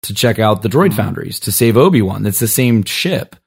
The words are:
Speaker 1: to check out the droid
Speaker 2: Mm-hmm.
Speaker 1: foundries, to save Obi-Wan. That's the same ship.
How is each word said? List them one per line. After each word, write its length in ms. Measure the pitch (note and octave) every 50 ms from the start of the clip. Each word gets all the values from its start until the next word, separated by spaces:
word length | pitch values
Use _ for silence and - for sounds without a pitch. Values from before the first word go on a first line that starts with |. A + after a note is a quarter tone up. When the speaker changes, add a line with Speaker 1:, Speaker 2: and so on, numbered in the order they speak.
| -
Speaker 1:
to 100 | - G#2
check 260 | - - A#2+ A2 -
out 220 | A2 G#2+ G#2+ -
the 80 | - G#2
droid 200 | G2 C#3 F#3+ G3+
Speaker 2:
Mm-hmm. 80 | - -
Speaker 1:
foundries, 420 | G#2+ G2 F#2 - - - - -
to 100 | - -
save 240 | G2 - A#2+ A#2 A2
Obi-Wan. 480 | A2+ C#3 F#3 F#3 B2+ G#2 F#2 F#2+ G2 G2+
That's 160 | G#2 F#2+ -
the 80 | A#2+ A2
same 360 | - - B2+ B2 A#2 A2+ G2
ship. 500 | - - - - F3 F#3 - - - - _ _